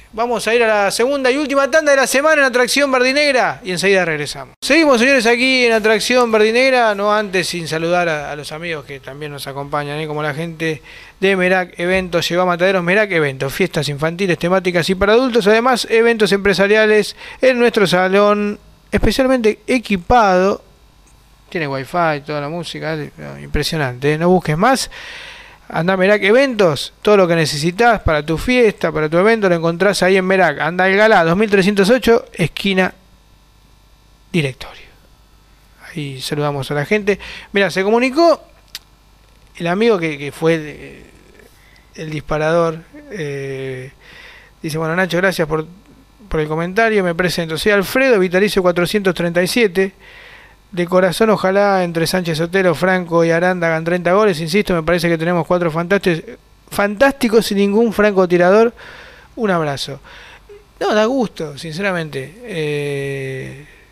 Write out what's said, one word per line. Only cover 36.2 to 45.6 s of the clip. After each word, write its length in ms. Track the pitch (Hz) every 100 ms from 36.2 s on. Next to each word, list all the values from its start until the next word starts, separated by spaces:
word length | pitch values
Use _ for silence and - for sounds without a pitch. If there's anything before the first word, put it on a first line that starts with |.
saludamos 480 | - 147 147 143 131
a 60 | 147
la 100 | 147
gente. 320 | 214 202 190 - - -
Mira, 200 | 202 185
se 120 | 185
comunicó 600 | 196 233 254 277 339 294 - _ _ - _ _ _ _ _ _ _ -
el 100 | 170
amigo 320 | 185 233 196
que, 220 | 165 143
que 120 | 143
fue 220 | - 160
el, 500 | 165 151 147 139 139 - - _ - - _ _ - _ -
el 140 | 156
disparador. 680 | 151 - 151 156 170 165 160 - - 285
Eh, 840 | 214 147 139 139 135 131 127 131 - - - - - - _
dice, 160 | 160 156
"Bueno, 180 | 160 175
Nacho, 220 | 180 170
gracias 300 | 190 180 156
por, 180 | 156